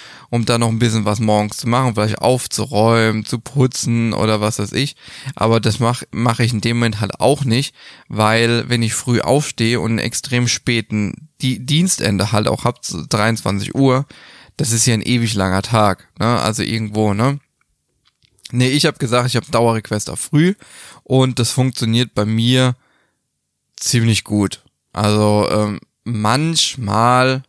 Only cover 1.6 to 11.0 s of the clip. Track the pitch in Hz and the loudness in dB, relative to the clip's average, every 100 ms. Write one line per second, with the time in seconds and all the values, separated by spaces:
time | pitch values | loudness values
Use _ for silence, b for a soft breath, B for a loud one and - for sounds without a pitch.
1.6 | 113 123 131 110 107 - - 127 - - | -2 0 0 0 -2 0 0 0 -2 -6
2.6 | 131 107 113 113 113 110 107 123 - 143 | -2 2 4 4 2 0 -4 -6 -4 0
3.6 | 131 - - 117 117 - 110 107 107 - | 0 0 -2 0 0 0 0 0 -2 -4
4.6 | 104 - 143 - B B 135 - 113 113 | -4 -2 -4 -6 B B -12 -2 2 2
5.6 | 107 110 117 120 - 80 120 113 117 110 | 2 0 0 -2 -6 -4 -2 0 0 0
6.6 | 113 117 117 107 104 - 117 143 131 117 | -2 0 0 -2 -6 0 0 2 0 0
7.6 | 143 B B B B 104 107 113 117 117 | -2 B B B B 0 2 2 2 0
8.6 | - 120 113 - - 120 - 139 147 - | 0 -2 0 -2 0 0 2 0 0 -2
9.6 | 113 117 110 113 - - - 123 120 - | 0 0 0 -2 -2 -6 -2 -2 0 -2
10.6 | - 117 107 107 | -2 -2 -2 -2